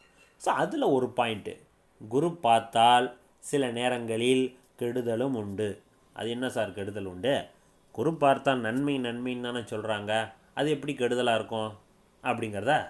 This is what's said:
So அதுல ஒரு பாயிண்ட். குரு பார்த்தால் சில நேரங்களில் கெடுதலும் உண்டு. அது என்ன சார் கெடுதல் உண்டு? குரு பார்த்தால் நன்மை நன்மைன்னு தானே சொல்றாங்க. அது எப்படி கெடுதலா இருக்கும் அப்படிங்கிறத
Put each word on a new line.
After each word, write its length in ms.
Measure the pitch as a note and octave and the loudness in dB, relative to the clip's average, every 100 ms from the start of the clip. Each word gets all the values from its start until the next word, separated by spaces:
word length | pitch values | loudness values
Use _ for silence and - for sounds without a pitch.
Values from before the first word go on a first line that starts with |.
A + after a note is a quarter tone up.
| _ _ _ _ | _ _ _ _
So 160 | - | -2
அதுல 360 | C3+ E3+ D#4 A#3 | 0 0 0 2
ஒரு 200 | C3 B2 | 2 2
பாயிண்ட். 480 | B2 A#2 G#2 F#2+ - _ _ _ _ G#2+ | 0 -2 -2 -8 -14 _ _ _ _ -4
குரு 240 | B2 E3+ | 0 0
பார்த்தால் 840 | E3+ A#2 A2+ A2+ A#2 A#2 B2 B2+ - _ _ | 0 4 4 4 4 6 6 4 -6 _ _
சில 320 | - D3 B2+ | -4 -2 -2
நேரங்களில் 840 | A#2 B2 B2 A#2 A2+ B2 C3 B2+ - _ - | 0 0 -2 -2 0 4 4 2 -4 _ -6
கெடுதலும் 560 | A#2+ B2+ A#2 A2+ C3+ A#2+ | -2 -2 -2 0 0 -2
உண்டு. 460 | G2+ G2 G#2 F#2+ _ _ _ | -4 -2 -4 -4 _ _ _
அது 160 | - A2 | -10 -6
என்ன 200 | A#2+ B2+ | -4 -4
சார் 240 | A#2+ G#2 | -2 -4
கெடுதல் 320 | F#2+ G2 G#2 F#2+ | -4 -6 -6 -8
உண்டு? 420 | F2+ A#2 B2+ - - _ _ _ | -4 0 0 -2 -16 _ _ _
குரு 220 | - C3+ | -4 -2
பார்த்தால் 460 | D#3+ C#3+ C3 C#3 B2+ | 2 2 4 2 2
நன்மை 400 | A2+ B2 C#3+ C#3 | 0 0 0 -2
நன்மைன்னு 420 | A#2+ A#2+ B2+ B2 | -2 -4 -6 -4
தானே 180 | B2 B2 | -4 -6
சொல்றாங்க. 720 | A2+ A2 A2 G#2 G2+ A2 G#2+ - _ | -6 -6 -2 -2 0 -2 -2 -10 _
அது 160 | - D3 | -4 -2
எப்படி 260 | C#3+ D3 C3 | -2 -4 -2
கெடுதலா 400 | A#2+ B2 B2 A2+ | 0 2 2 2
இருக்கும் 380 | G2+ A2 A2 G2+ _ _ _ _ | 0 -4 -6 -8 _ _ _ _
அப்படிங்கிறத 640 | C3 A2+ A2 G2+ G#2+ C#3+ | -4 -2 -2 -2 0 0